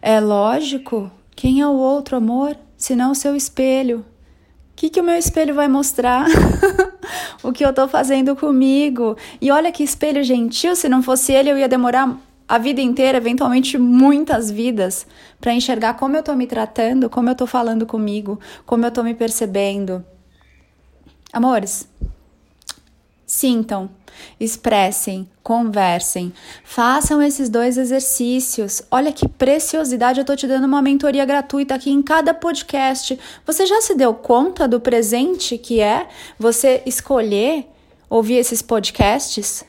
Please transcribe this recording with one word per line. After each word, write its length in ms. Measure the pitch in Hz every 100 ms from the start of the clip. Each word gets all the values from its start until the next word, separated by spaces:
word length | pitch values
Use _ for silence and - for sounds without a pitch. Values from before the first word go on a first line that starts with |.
É 180 | - 220
lógico. 920 | 214 208 208 262 302 269 269 226 196 - _
Quem 260 | - 254 262
é 60 | 294
o 100 | 277
outro, 400 | 262 285 277 254
amor? 400 | 220 247 277 294 - _
Se 200 | - 247
não 160 | 254
o 20 |
seu 220 | 269 285 285
espelho. 640 | 277 - 262 262 262 233
O 760 | 208 _ - _ _ _ - -
que 140 | 320
que 100 | 349
o 40 |
meu 120 | 339 339
espelho 380 | 330 - 311
vai 140 | 285 285
mostrar? 580 | 269 277 - 247 247 302
<laughs> 680 | 320 - - 381 370 370 - - 359 359 -
O 100 | -
que 120 | 247
eu 80 | 285
tô 140 | 262 269
fazendo 480 | - 262 269 262
comigo? 840 | 269 302 269 269 277 294 247 233 220 - -
E 100 | 269
olha 200 | 285 330
que 120 | 339
espelho 400 | 294 - 302 285
gentil, 520 | 269 247 233 233 339
se 140 | 359 294
não 140 | 254
fosse 300 | 254 262 262
ele, 180 | 269 277
eu 80 | 277
ia 100 | 269
demorar 500 | 254 247 247 269 247 - _ _
a 100 | 233
vida 220 | 240 269
inteira, 380 | 262 254 262 262
eventualmente 580 | 233 247 262 247 262 269
muitas 720 | 247 247 269 285 320 254 220
vidas, 560 | 208 240 220 185 190 - - - _
pra 120 | -
enxergar 420 | 240 247 233 220
como 220 | 240 269 294
eu 60 |
tô 120 | 311
me 120 | 277 247
tratando, 640 | 226 214 - 226 262 240
como 180 | - 240
eu 60 |
tô 120 | 254 247
falando 400 | 254 233 226 226
comigo, 540 | 226 214 208 208 208 - -
como 200 | - 240
eu 60 | 233
tô 120 | 233
me 120 | 233
percebendo. 920 | 233 226 226 220 196 202 196 190 185 180 _ _ _ _ _ _ _ _ _ _ _ _
Amores, 560 | 233 247 240 196 - - _ - - _ _ _ _ - - _ _ _ _ _
sintam, 640 | - 269 233 220 202 190 - - - - _
expressem, 880 | 220 - - 214 190 208 - 190 185 _
conversem, 880 | - 226 233 208 190 175 - 185 180 180 - -
façam 580 | - - 233 269 277 302
esses 260 | 285 277 262
dois 280 | 226 240 247
exercícios. 1040 | 262 262 269 - 240 254 254 - 202 - -
Olha 220 | 254 294
que 160 | 294 -
preciosidade, 920 | - 262 294 302 311 302 247 240 254
eu 40 |
tô 120 | 269 277
te 100 | 262
dando 180 | 262
uma 180 | 269 285
mentoria 420 | 277 277 294 277
gratuita 500 | 269 285 277 277 277
aqui 160 | 269 269
em 120 | 277
cada 300 | 277 311 311
podcast. 840 | 330 339 320 - 277 269 262 - 262 - -
Você 220 | - 320 381
já 140 | 415
se 140 | 440
deu 200 | 339 254
conta 520 | 226 - 240 302 359 277
do 120 | 233
presente 800 | 233 240 214 240 277 370 - 233
que 220 | - 233
é 280 | 208 240 359 - - -
você 440 | 226 233 269 254 -
escolher 800 | 247 - 269 220 202 233 311 - _ _ _ _
ouvir 280 | 226 214 247
esses 260 | 247 226
podcasts? 1000 | - 226 190 - 202 240 - - 202 -